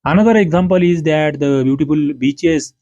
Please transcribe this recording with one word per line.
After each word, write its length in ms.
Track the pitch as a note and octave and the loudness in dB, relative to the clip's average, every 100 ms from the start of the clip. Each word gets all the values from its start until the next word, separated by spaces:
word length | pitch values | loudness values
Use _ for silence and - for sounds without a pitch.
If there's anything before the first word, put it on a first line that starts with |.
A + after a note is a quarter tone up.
| C#3 | -2
Another 320 | F3+ A3+ A3 | 2 2 2
example 440 | F3 F3 F#3 F#3 | 2 0 0 2
is 220 | F3 E3+ | 2 0
that 360 | D#3 D3+ D3+ C#3+ | 0 0 -2 -2
the 220 | C#3+ C3+ | 0 0
beautiful 500 | C3 C#3 C#3+ D3+ D3 | 0 0 0 -2 -2
beaches 600 | C3 C3+ C#3+ E3 D#3 - _ | -2 -4 0 -2 -2 -4 _